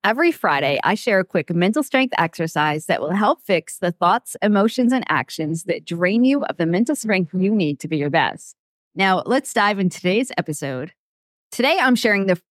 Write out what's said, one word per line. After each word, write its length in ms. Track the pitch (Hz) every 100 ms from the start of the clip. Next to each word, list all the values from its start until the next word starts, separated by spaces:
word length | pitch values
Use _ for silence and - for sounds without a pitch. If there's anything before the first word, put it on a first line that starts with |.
Every 260 | 202 233 349
Friday, 480 | - 190 143 143 139
I 100 | -
share 240 | 208 - 196
a 60 |
quick 280 | 185 180 143
mental 300 | 170 185 262
strength 320 | 285 262 262 -
exercise 720 | 165 - 165 156 151 151 -
that 140 | 139
will 100 | 147
help 320 | 190 220 330
fix 340 | - 175 - -
the 140 | 180
thoughts, 460 | 170 175 226 - -
emotions, 520 | 214 208 214 - 240
and 120 | 254 -
actions 560 | 147 - - 156 165
that 200 | - 160
drain 380 | - 170 180 220
you 220 | 254 277
of 140 | - -
the 80 | 165
mental 280 | 175 240
strength 400 | 294 220 190 175
you 220 | 185 190 214
need 240 | 151 147
to 80 | 151
be 80 | 156
your 120 | 143
best. 460 | 160 135 - - _ _ _ _
Now, 300 | - 190 185 -
let's 260 | 262 -
dive 280 | - 208 196
into 160 | 185 -
today's 340 | 180 208 262 -
episode. 540 | 165 151 143 127 156 _ _ _ _ _ _
Today, 260 | - 262 359
I'm 160 | 254 240
sharing 300 | 233 202 190
the 140 | 175 _